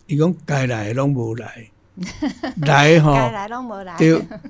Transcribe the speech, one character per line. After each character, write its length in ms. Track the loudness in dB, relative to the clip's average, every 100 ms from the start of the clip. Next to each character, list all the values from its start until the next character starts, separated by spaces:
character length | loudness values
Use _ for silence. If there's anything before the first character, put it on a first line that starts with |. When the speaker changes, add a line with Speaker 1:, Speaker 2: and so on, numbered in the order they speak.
| -6
Speaker 1:
伊 120 | 0
讲 180 | 0 -2 -4
该 220 | -2 -2
来 220 | -4 -6
的 40 | -2
拢 180 | -2
无 200 | -2 -4 -8
来， 340 | -12 -18 -20 _ _ -14 -14
Speaker 2:
<laughs> 480 | -6 -8 -6 -10 -6
Speaker 1:
来 380 | 2 4 6 6
吼， 140 | 6 4
Speaker 2:
该 160 | 0
来 160 | -4 -10
拢 160 | -10 -10
无 180 | -12
来。 140 | -10 0
Speaker 1:
对， 240 | 2 2 0 -14 -10